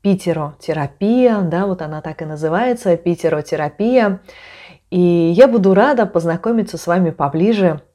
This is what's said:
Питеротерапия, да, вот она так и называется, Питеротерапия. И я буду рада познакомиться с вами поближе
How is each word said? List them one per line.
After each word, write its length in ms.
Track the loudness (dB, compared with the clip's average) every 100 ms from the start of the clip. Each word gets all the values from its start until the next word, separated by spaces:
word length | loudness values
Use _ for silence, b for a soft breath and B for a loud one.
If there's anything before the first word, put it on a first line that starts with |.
Питеротерапия, 1400 | 0 -2 -2 -4 -6 -12 -8 -6 -6 -4 -2 2 2 2
да, 240 | -2 -2 -2
вот 160 | -4
она 180 | -8 -10
так 220 | -12 -12
и 20 |
называется, 720 | -12 -6 -2 -2 -2 -2 -2 -2
Питеротерапия. 1300 | -2 -2 -2 -2 -4 -4 -6 -4 0 2 2 -2 B B B B B B _
И 100 | 0
я 480 | 2 2 2 6 6
буду 280 | 6 4
рада 320 | 4 4 2 0
познакомиться 720 | 0 -2 -4 -2 -2 -4 -8
с 80 | -2
вами 240 | 0 0
поближе 720 | -2 -4 0 0 2 0 -2 _